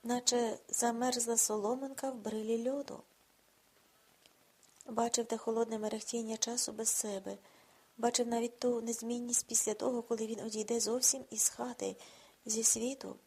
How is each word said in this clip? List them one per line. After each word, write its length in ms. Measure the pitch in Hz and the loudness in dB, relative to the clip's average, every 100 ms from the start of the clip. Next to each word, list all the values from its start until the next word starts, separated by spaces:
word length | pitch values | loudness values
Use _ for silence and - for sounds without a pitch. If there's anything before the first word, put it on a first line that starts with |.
наче 560 | 233 247 247 240 233 220 - | 0 0 4 4 2 -2 -4
замерзла 680 | - 240 233 247 247 233 226 | 0 2 2 0 0 2 2
соломинка 760 | - 214 208 254 269 269 269 | 4 2 0 -2 -4 -4 -6
в 40 | |
брилі 540 | 254 208 220 220 226 233 | -4 -4 -4 0 0 0
льоду. 340 | 277 277 - - _ _ _ _ _ _ _ _ _ _ _ - _ _ _ - - - | -2 -6 -12 -16 _ _ _ _ _ _ _ _ _ _ _ -20 _ _ _ -20 -20 -6
Бачив 400 | 226 233 233 226 | 0 2 0 0
те 100 | 226 | -2
холодне 420 | 233 226 233 220 | -2 0 0 -2
мерехтіння 580 | 214 220 - 233 220 220 | -4 -4 -4 -4 -4 -4
часу 360 | - 240 - | -2 -2 -2
без 160 | 220 220 | 0 0
себе, 500 | - 214 196 196 202 - - - - _ - | 0 0 -4 -6 -10 -14 -20 -20 -20 _ 0
бачив 280 | 233 247 233 | 2 4 2
навіть 320 | 233 233 - | 2 0 0
ту 220 | 247 240 | 0 2
незмінність 640 | 226 226 226 240 240 240 - | -2 -4 -2 -4 0 0 2
після 280 | 233 - | 0 2
того, 280 | 208 254 247 | 0 0 -2
коли 240 | 226 226 220 | -2 -2 -2
він 140 | 220 | -2
одійде 400 | 220 214 214 233 | -4 -4 0 0
зовсім 440 | 214 247 - 269 - | 2 4 4 2 -4
із 180 | 220 - | 0 0
хати, 480 | - 247 240 - 190 - - - - - | 2 -6 -2 -4 -4 -14 -20 -20 -16 -2
зі 160 | 214 | 2
світу. 540 | 226 226 240 269 - - | 4 4 0 -2 -8 -12